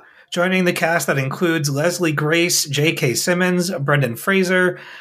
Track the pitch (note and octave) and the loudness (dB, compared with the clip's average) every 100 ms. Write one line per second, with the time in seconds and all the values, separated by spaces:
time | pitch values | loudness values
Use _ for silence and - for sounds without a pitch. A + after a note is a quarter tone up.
0 | - - _ F3 F3+ F#3 F3+ F3 E3 E3 | -10 -20 _ -2 0 2 0 0 0 0
1 | D3 C#3+ C3+ - F3 E3 C#3+ C#3 E3+ F3 | 0 0 -2 -2 0 0 0 0 0 0
2 | E3 D3 D3+ E3+ E3+ - D3+ C#3+ D#3+ E3 | -2 0 2 2 2 0 -2 0 0 2
3 | C3+ A2+ - F3 F3+ F3+ F3 C#3 C#3 C#3+ | 0 0 0 0 2 0 -2 -4 0 0
4 | B2 A#2 - F#3+ F#3 F#3 F3+ F3 - - | 0 -2 0 0 2 2 2 -2 -12 -20